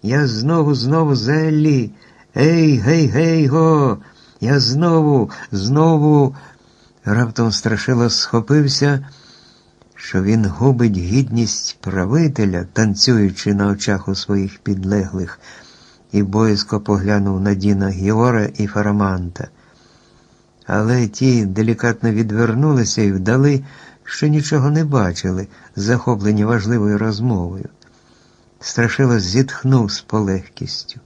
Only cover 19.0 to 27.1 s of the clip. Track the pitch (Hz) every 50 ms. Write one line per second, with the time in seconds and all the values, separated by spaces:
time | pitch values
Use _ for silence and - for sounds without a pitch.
19 | 98 98 95 90 90 87 87 - - - _ _ _ _ _ _ _ _ _ _
20 | _ _ _ _ _ _ _ _ _ _ _ _ _ - - 101 107 113 123 123
21 | 120 104 101 - 131 131 123 120 110 98 92 104 110 113 117 107 - 120 113 117
22 | - 117 107 107 113 110 104 110 117 113 110 117 143 156 147 131 117 85 - -
23 | 110 101 95 95 92 101 117 131 135 143 143 135 139 - - - - - - _
24 | _ - - - - 151 151 151 143 - 160 151 127 139 147 156 160 147 143 131
25 | 104 90 82 - - 92 92 92 98 98 - - - - _ - 101 107 120 117
26 | - - 123 104 98 104 107 107 104 107 120 117 95 107 120 117 104 104 104 101
27 | 110 110